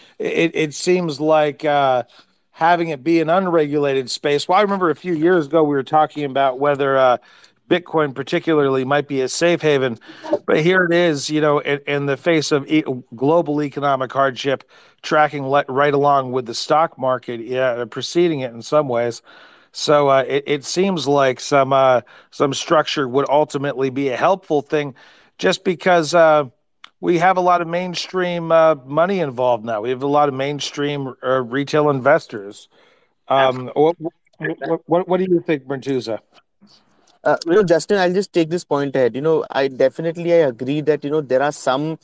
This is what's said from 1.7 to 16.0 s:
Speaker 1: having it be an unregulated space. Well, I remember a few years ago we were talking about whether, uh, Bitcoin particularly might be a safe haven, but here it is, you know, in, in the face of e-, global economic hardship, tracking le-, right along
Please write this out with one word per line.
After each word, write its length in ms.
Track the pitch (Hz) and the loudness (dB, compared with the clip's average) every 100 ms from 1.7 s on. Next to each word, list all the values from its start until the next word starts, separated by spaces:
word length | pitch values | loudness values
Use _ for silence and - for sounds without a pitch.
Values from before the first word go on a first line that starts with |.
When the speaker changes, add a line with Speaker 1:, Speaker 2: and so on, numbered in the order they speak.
| 143 135 127 - - _ _ _ | 0 2 0 -4 -12 _ _ _
Speaker 1:
having 400 | - 165 170 165 | -2 2 2 0
it 120 | 143 | -4
be 180 | 143 165 | 0 0
an 80 | 156 | 2
unregulated 800 | 180 185 170 147 147 143 135 120 | 0 2 2 2 0 0 -2 -4
space. 380 | - 151 147 - | -4 -2 -2 0
Well, 120 | 185 | 2
I 40 | |
remember 280 | 208 196 175 | 2 0 -2
a 40 | |
few 200 | 143 180 | -2 -4
years 320 | 160 170 180 143 | 0 2 2 2
ago 180 | 160 | 2
we 100 | 151 | 2
were 80 | 139 | 0
talking 420 | - 156 151 151 | 0 2 0 -2
about 360 | 143 131 139 127 | -4 0 0 0
whether, 360 | 143 143 139 135 | 0 0 0 2
uh, 200 | 127 120 _ _ _ _ - | 2 2 _ _ _ _ -4
Bitcoin 460 | 175 175 160 147 | -2 -2 -2 -2
particularly 720 | 131 131 175 170 151 139 131 | -4 -4 -4 0 2 2 0
might 240 | 131 143 143 | 0 -2 -2
be 140 | 139 | -4
a 60 | 127 | -4
safe 340 | - 170 165 | 0 0 2
haven, 360 | 156 139 131 113 - - 320 - - | 2 0 0 -4 -14 -16 -6 -4 0
but 140 | - | 0
here 240 | 165 185 | 2 2
it 80 | 170 | 2
is, 380 | 170 175 143 - | 2 2 0 -2
you 100 | 151 | 0
know, 200 | 151 147 | 0 0
in, 200 | 139 143 143 | -2 -4 -4
in 200 | 143 143 | -4 -2
the 100 | 135 | -2
face 340 | 175 160 139 | 0 0 2
of 180 | 147 139 | -2 0
e-, 140 | 156 143 127 - 113 | -2 0 -6 -10 -4
global 460 | 139 170 147 147 | 2 2 0 -2
economic 500 | 147 143 143 135 127 | -4 -2 -2 -2 -2
hardship, 500 | 131 135 120 139 127 _ _ _ _ | 0 0 -2 -4 -4 _ _ _ _
tracking 480 | - 156 147 143 135 | 0 2 2 0 0
le-, 160 | 143 135 | 0 0
right 280 | 131 147 | 0 2
along 360 | 139 | 2